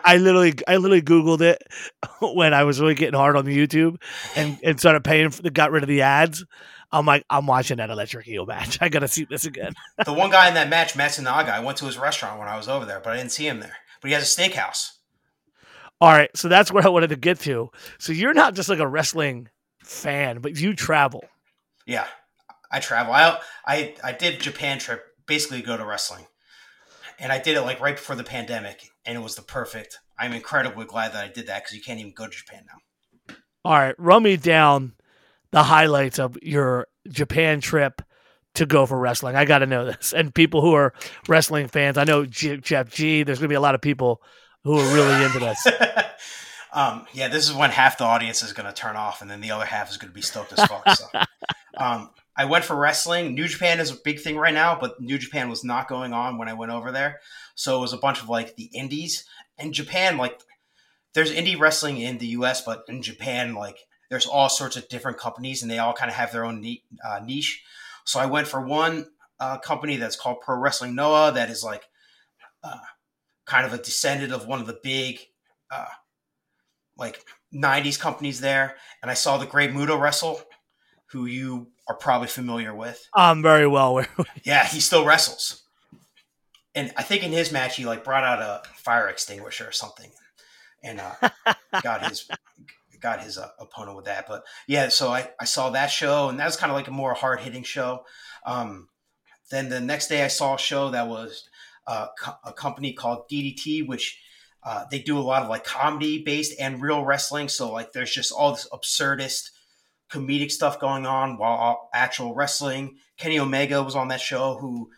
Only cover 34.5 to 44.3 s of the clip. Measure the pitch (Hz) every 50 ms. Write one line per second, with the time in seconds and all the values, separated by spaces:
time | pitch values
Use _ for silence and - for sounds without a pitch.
34.5 | 160 160 156 147 143 139 135 127 - _ _ _ _ _ _ _ _ _ _ _
35.5 | - 156 151 135 160 156 160 156 147 139 139 131 - - 135 127 123 - - 160
36.5 | 147 147 139 127 127 123 120 - _ _ _ 202 139 147 147 - - 156 160 160
37.5 | 151 147 135 - - 156 143 135 - - - - _ _ _ _ _ _ _ _
38.5 | _ - 165 143 156 147 135 123 135 127 123 123 123 - - 131 127 139 147 143
39.5 | 151 139 135 131 131 123 123 123 - - - - - 160 165 147 - - 165 156
40.5 | 160 151 143 170 160 147 143 131 - - - - - - - - 165 160 151 -
41.5 | 160 151 143 123 - 151 143 139 135 147 143 151 156 147 147 131 113 - 151 151
42.5 | 143 143 131 - 156 135 127 113 - - 156 156 156 151 147 139 135 123 156 147
43.5 | 147 139 143 143 135 127 - 147 143 131 131 123 117 - _ -